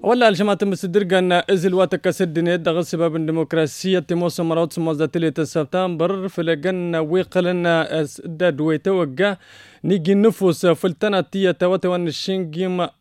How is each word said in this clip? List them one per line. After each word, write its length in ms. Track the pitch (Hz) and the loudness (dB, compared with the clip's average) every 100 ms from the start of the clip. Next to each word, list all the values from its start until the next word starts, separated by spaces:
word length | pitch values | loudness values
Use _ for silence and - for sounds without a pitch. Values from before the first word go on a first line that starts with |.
| 196 | 2
ولا 200 | 247 226 | 4 4
الجماعة 280 | 185 208 196 | 4 0 2
مصدر 400 | 202 180 190 190 | 0 -2 0 0
قالنا 340 | 190 185 180 175 - | 2 2 4 2 2
ازل 200 | 190 185 | 0 2
واتك 360 | 185 185 185 185 | 2 2 2 -2
سدني 480 | - 180 156 170 175 | -2 -2 0 0 0
دغ 240 | 165 165 | 0 -2
سبب 340 | 165 165 165 160 | -2 -2 -2 -2
الديمقراطية 840 | 160 160 160 165 151 - 185 180 | -2 -2 0 0 -2 -2 -2 -2
تموس 400 | 151 170 175 170 | 0 -2 -2 -2
مرات 340 | 165 160 165 | -2 0 -2
سموزة 320 | - 160 151 156 | -2 -4 -2 -2
تلت 360 | 170 165 143 | 0 -2 -2
سبتمبر 880 | 151 170 143 185 185 165 175 196 190 | -4 -2 -2 -2 -2 -2 -2 -2 -6
فلقنا 720 | - 165 160 175 185 175 165 | -4 -2 -2 -2 -2 -2 -2
ويقلنا 1040 | 156 185 180 185 180 180 175 165 - 160 | 0 0 0 0 0 0 2 2 0 -2
سدد 580 | 147 - 165 160 180 139 | -4 -8 -14 0 0 2
ويتوقع 760 | 156 156 190 190 151 131 202 190 - - - - | 0 0 0 0 0 0 -2 -2 -12 -20 -20 -8
نيجي 300 | 160 190 160 | 0 0 2
النفوس 520 | 202 220 - 190 160 180 | 4 4 4 0 2 2
فلتنا 560 | 160 185 156 208 196 | 2 0 -2 0 0
تيا 300 | - 196 190 | -2 0 0
توتوان 560 | - 180 185 180 180 170 | 2 0 2 0 0 -2
الشنجيم 800 | - - 190 170 160 185 180 170 _ | -4 -4 -4 -4 -4 -4 -2 -4 _